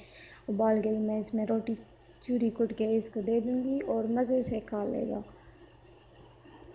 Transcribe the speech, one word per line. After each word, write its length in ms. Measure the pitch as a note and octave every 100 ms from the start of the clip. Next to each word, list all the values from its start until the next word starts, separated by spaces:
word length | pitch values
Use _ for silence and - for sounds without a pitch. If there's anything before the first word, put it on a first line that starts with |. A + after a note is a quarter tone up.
| - - - - -
उबाल 320 | G3+ A3 A3
के 160 | G#3+ A3
मैं 200 | G#3+ G#3+
इसमें 260 | G#3+ A3 G#3+
रोटी 320 | A3+ A3 A3 - - - -
चूरी 260 | - B3 A3+
कुट 200 | A3+ A3+
के 120 | A3+ A3 A3
इसको 240 | G#3+ A3+
दे 180 | G3 A#3
दूँगी 380 | A3+ B3+ B3+ C#4 D4+
और 200 | A3+ A3
मज़े 300 | A#3 B3 B3+
से 160 | A#3+ A3
खा 220 | - G#3 G#3
लेगा 380 | A3 G#3+ G#3 G#3 - - - - - - - - - - - - - -